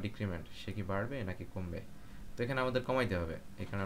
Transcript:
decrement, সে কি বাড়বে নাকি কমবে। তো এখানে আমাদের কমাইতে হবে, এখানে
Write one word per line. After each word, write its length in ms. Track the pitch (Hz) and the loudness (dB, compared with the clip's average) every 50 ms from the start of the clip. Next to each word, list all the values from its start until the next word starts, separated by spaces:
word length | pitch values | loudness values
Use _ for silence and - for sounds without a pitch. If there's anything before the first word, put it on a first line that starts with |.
| 95 | 2
decrement, 400 | 101 - - 107 95 85 82 - - - - | 0 0 0 0 0 0 -2 -4 -6 -8 -6
সে 100 | - 101 92 | -4 -4 -2
কি 60 | 104 95 92 | -2 0 2
বাড়বে 260 | 95 98 - - 139 131 104 | 2 2 2 0 0 -2 -2
নাকি 200 | 92 90 - - - - | -2 -2 -4 -4 -4 -4
কমবে। 260 | 95 90 87 82 82 - - - - - - - - - - - | -4 -2 -2 -2 -4 -6 -6 -8 -8 -8 -8 -8 -8 -6 -6 -2
তো 20 | 107 120 | 0 0
এখানে 160 | 123 135 131 127 | 2 4 4 4
আমাদের 180 | 127 123 123 123 - | 4 4 2 4 4
কমাইতে 280 | 131 131 120 98 92 87 | 4 4 6 4 4 4
হবে, 140 | 82 80 80 82 - - - - | 2 2 0 -4 -6 -8 -6 -4
এখানে 180 | - - 101 101 98 | -4 -2 0 0 0